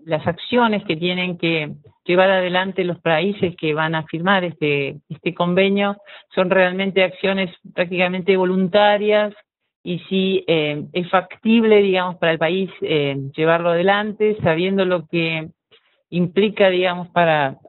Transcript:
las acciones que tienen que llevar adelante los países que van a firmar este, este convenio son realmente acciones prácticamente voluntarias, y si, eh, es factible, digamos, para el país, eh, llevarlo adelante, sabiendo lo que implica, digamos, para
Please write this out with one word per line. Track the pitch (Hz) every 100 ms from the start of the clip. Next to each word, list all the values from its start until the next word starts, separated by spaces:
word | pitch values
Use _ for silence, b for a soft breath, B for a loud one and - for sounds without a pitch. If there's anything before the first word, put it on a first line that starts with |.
| 165
las | 156 175
acciones | 170 - 240 233 208
que | 202 160
tienen | 175 180 180 175
que | 165 165 151 147 - _ -
llevar | 180 190
adelante | 190 180 180 190 190
los | 180 170
países | 170 156 190 202 185
que | 175 160
van | 151 160
a | 160
firmar | 156 160 180 196
este, | 175 160 151 143 139 147 -
este | 156 175
convenio | 165 175 180 196 202 202 202 B B B
son | - 185
realmente | 185 180 185 196 185
acciones | 185 185 190 196 180 - -
prácticamente | - 175 180 180 185 180
voluntarias, | 190 180 185 185 208 208 208 208 208 208 208 _ _ _ _
y | 175 170 -
si, | 190 190 185 185
eh, | 165 151 147 147
es | 180 175
factible, | 185 180 - 220 233 220 208
digamos, | 202 185 180 175
para | 170
el | 160
país, | 160 185 185 -
eh, | 196 156 143 139 135 147
llevarlo | 160 170 170
adelante, | 170 185 202 214 208 214 214
sabiendo | 175 160 185 196 185
lo | 180 156
que | 170 165 160 160 - _ b b b _
implica, | 170 175 190 208 208 196
digamos, | 180 185 175 175
para | 175 170 156 139 135